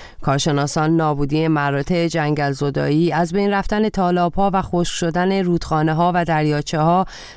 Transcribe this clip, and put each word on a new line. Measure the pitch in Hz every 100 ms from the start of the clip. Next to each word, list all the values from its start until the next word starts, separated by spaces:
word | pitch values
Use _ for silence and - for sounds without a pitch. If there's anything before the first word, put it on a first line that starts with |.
| - -
کارشناسان | - 139 165 143 143 156 156 165
نابودی | 156 143 143 156 160
مراتع | 151 143 139 139 175 170
جنگل | 165 147 151 143
زدایی، | 139 143 143 143 151 170
از | 151 170
بین | 196 202
رفتن | 202 - 214 220
تالاب‌ها | - 175 180 175 196 196
و | 190
خشک | - 175 175
شدن | - 170 170 185
رودخانه‌ها | 196 180 170 - 156 160 156 175
و | 175
دریاچه‌ها | 170 156 151 147 - 160 160 185 185 - -